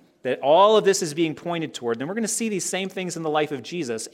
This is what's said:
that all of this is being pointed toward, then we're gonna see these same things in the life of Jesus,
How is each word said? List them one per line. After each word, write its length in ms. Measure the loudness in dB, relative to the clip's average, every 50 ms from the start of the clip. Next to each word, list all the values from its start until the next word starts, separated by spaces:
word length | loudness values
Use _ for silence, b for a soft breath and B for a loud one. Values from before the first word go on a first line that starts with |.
| _ _ _ _
that 180 | -6 -4 -4 0
all 360 | 2 6 6 8 8 8 6
of 80 | 6 6
this 180 | 4 2 2
is 120 | 0 -4 -2
being 200 | -2 -2 -2 -2
pointed 400 | -6 -6 -6 -4 -4 -6 -6 -8
toward, 240 | -6 -4 -4 -2 -2
then 80 | -4
we're 80 | -6 -4
gonna 140 | -4 -4 -4
see 200 | -2 -4 -4 -2
these 160 | -4 -4 -4
same 240 | -4 -4 -6 -6 -6
things 280 | -6 -8 -8 -6 -6
in 80 | -6 -4
the 60 | -2
life 200 | 0 0 0 0
of 120 | -4 -8 -8
Jesus, 440 | -8 -6 -6 -4 -4 -6 -6 -8 -8